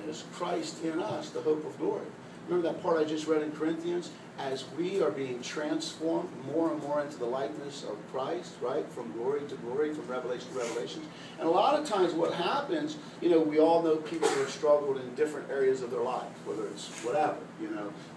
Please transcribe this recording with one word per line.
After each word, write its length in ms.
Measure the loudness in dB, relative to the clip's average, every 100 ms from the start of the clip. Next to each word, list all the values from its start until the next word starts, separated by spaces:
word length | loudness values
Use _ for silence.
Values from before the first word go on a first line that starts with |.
| -8
is 160 | -8 -10
Christ 520 | -8 -4 -2 -4 -4 -4
in 160 | -2
us, 300 | -2 -4 -6
the 100 | -2
hope 240 | 0 0 -2
of 120 | -4
glory. 300 | -2 -2 -4 -12 -16 -12 -2
Remember 240 | 0 2
that 100 | 0
part 180 | 2 2
I 40 |
just 240 | 2 0 2
read 160 | 2
in 80 | 0
Corinthians? 580 | -2 -2 0 -2 -2 -4 -10 -14 -8
As 240 | -4 -4 -4 -4
we 240 | 0 2
are 100 | 2
being 300 | 2 -2 -4
transformed 880 | -6 -4 -2 -2 -4 -4 0 0 -2 -6 -2
more 240 | 2 2
and 100 | 0
more 200 | 0 0
into 160 | 0 -2
the 80 | -2
likeness 580 | 0 -2 -4 -8 -8
of 140 | -8 -8 -6
Christ, 440 | -4 -2 -4 -6 -6
right? 280 | -2 -2 -2
From 220 | -6 -8
glory 300 | -4 0 0
to 140 | -2 -6
glory, 380 | -4 0 0
from 140 | -2 -4
revelation 400 | -4 -4 -4 -6
to 60 | -4
revelation. 420 | -4 -2 -4 -6 -10 -12 -14 -2
And 100 | 4
a 40 |
lot 260 | 6 6 6
of 80 | 4
times 280 | 4 4
what 200 | 4 2
happens, 640 | 2 2 0 0 0 0 -4 -10 0
you 80 | 6
know, 100 | 6
we 200 | 6 8
all 240 | 8 8
know 140 | 6 2
people 320 | 0 2 2
who 100 | 4
have 100 | 0
struggled 460 | 2 6 6 4 -2
in 180 | -2 0
different 360 | 0 0 -4
areas 300 | 2 4 4
of 100 | 0
their 100 | -2
life, 300 | 0 -2 -4 -8 -6
whether 200 | -4 -4
it's 200 | -6 -10 -6
whatever, 320 | 0 2 2 0 -8 -8
you 80 | -6
know, 220 | -6 -6 -8 -14